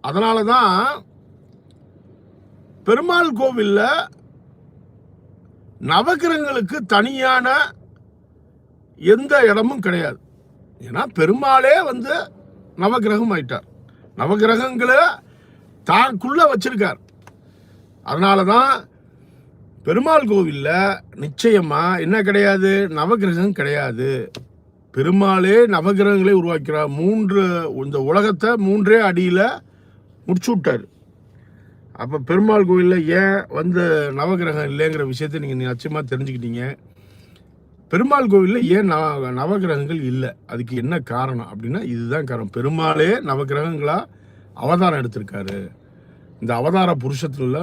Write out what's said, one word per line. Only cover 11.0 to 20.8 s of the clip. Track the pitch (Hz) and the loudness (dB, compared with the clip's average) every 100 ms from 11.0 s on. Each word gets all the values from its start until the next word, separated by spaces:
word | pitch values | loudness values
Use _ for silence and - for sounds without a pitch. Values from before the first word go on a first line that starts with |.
| 247 185 | -6 0
பெருமாளே | 160 240 277 262 262 330 320 | 0 2 4 4 6 4 2
வந்து | 247 262 311 - - - - - - | -6 -6 -6 -8 -18 -20 -20 -20 -4
நவகிரகம் | 196 247 214 208 226 | -2 0 0 0 -2
ஆயிட்டார், | 175 127 127 - - - _ - - | -4 -6 -10 -12 -20 -20 _ -20 -6
நவகிரகங்களை | 135 208 220 226 262 247 240 269 349 - _ - _ - - - - | -2 2 2 2 -2 -2 4 4 4 0 _ -20 _ -20 -20 -12 0
தான்குள்ள | 190 269 202 247 302 311 | 2 2 0 -2 2 2
வச்சிருக்கார். | 240 254 233 190 - - _ - _ _ _ _ - _ _ - | 2 -4 -2 -4 -4 -16 _ -20 _ _ _ _ -20 _ _ -8
அதனாலதான் | 160 196 196 185 233 269 254 - _ _ _ _ - _ _ - - - | 0 2 4 4 4 4 0 -4 _ _ _ _ -20 _ _ -20 -10 -2
பெருமாள் | 175 302 311 240 | 0 4 2 4
கோவில்ல | 202 170 143 143 175 | 0 0 -4 -2 0